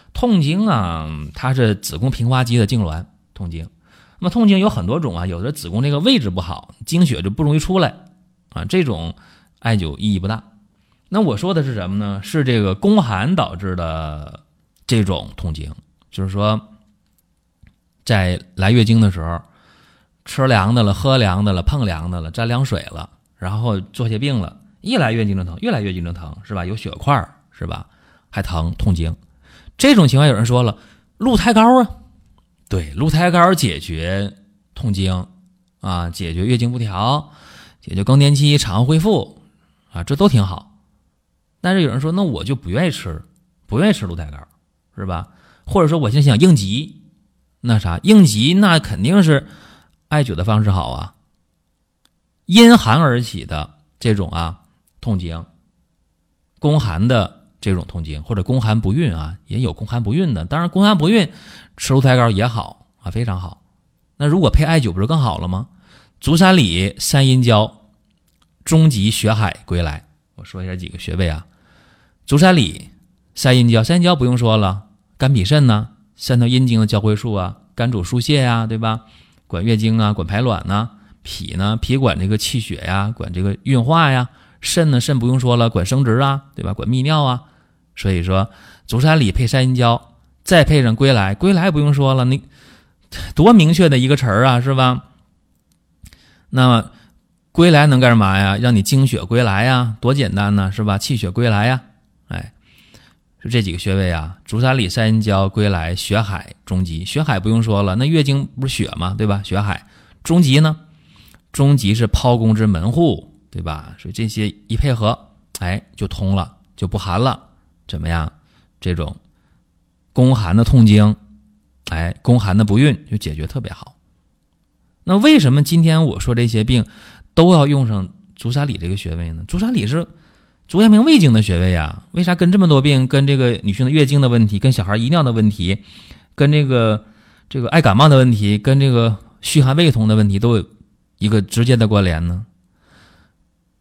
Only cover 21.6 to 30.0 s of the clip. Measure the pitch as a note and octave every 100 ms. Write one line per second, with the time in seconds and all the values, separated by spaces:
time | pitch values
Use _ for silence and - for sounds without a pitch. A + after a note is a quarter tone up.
21.6 | F2+ D3 G#2+ D#2+ E2+ F2+ D#2+ F2 A#2 A#2+
22.6 | C3+ F#2 - D#2+ D#2+ _ _ _ F2+ G#2
23.6 | A#2 G2 F#2+ - A#2 G#2+ C#3+ B2+ F2+ -
24.6 | _ _ G3 B3 B2+ A2+ G#2+ F#2+ F2 E2
25.6 | A#3 D#3 G2+ F2+ E2+ E2+ D#2+ E2+ - G2+
26.6 | F2 A2 G2+ - - C#3 E2 _ _ _
27.6 | E2+ - - _ _ _ _ - - E2
28.6 | E2 - G#2+ E2+ E2 D#2+ _ _ _ -
29.6 | - - C4+ B3